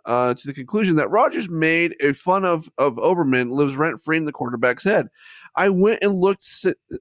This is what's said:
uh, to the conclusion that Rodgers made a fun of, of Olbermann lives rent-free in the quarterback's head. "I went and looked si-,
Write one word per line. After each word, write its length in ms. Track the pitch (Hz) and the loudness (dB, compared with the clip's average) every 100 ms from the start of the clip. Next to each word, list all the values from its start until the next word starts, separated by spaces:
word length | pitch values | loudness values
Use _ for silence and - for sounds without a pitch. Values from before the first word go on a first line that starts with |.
uh, 300 | - 120 123 | -2 0 0
to 120 | 123 139 | -2 -8
the 60 | |
conclusion 440 | 139 127 208 196 160 | -12 -6 -2 0 2
that 120 | 123 | 2
Rodgers 400 | 202 262 320 202 | 2 2 0 -6
made 480 | 165 160 165 170 - | -2 0 2 0 0
a 120 | 143 | -2
fun 320 | 135 - 190 | 0 0 0
of, 240 | 185 165 160 - | 2 -2 -4 -2
of 200 | 139 113 | -2 2
Olbermann 540 | 131 180 147 127 123 | 0 2 2 0 0
lives 280 | 135 143 135 | 0 0 0
rent-free 400 | 160 117 - 160 | -2 -4 -4 -2
in 60 | |
the 80 | 151 | -2
quarterback's 520 | - 127 123 123 123 | -6 -8 -2 0 0
head. 240 | 190 208 123 - - - - - | 0 0 -2 -8 -20 -20 -10 -2
"I 140 | 196 | 0
went 300 | 185 202 226 | 4 2 2
and 120 | 202 | 0
looked 280 | 190 185 196 | 2 0 0
si-, 320 | - - 190 - _ - | -4 -4 -2 -4 _ -16